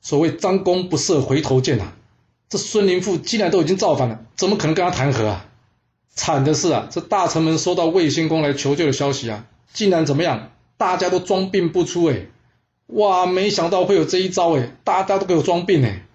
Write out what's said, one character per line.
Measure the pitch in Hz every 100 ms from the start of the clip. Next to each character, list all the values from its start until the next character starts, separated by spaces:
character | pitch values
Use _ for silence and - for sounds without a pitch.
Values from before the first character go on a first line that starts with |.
所 | - 143
谓 | 165 -
张 | 202 190
弓 | 185 180 180
不 | 151
射 | - 160
回 | 127 135
头 | 151 131
箭 | 127 123
啊， | 92 - _ _ _ _ _
这 | 208
孙 | - 214 202
林 | 180
父 | 190 175
既 | - 226
然 | 185
都 | 185
已 | 156
经 | 190
造 | 202
反 | 143 127
了， | 110 - -
怎 | 190
么 | 208
可 | 151
能 |
跟 | 160
他 | 180
谈 | 180 135
和 | 123 110
啊？ | 95 - _ _ _ _ _ _ -
惨 | - 147
的 | 139 156
是 | 180
啊， | 127 107
这 | -
大 | 160 202 175
臣 | 160
们 | 160 160
收 | - 180
到 | 165
魏 | 180 160
献 | 165 160
公 | 160
来 | 151
求 | 143 139 147
救 | 160
的 |
消 | 127 143
息 | 131 117
啊， | 107 113 _ _
竟 | - 208
然 | 175 156
怎 | 139
么 |
样？ | 170 117 - _ _ _
大 | 202 180
家 | 180
都 | 180
装 | 180 190 190
病 | 190 175
不 | 175
出 | 170 175 165
哎！ | 117 92 _ _ _ _ _ _
哇， | - 208 185 180
没 | 180 202
想 | - 170
到 | 185 185
会 | 196
有 |
这 | 147 180
一 | 185
招 | 185 170 156
哎！ | 120 -
大 | - 185
家 | 190 196
都 | 190
给 | 175
我 |
装 | 151 175 180
病 | 175 123
哎！ | 92 -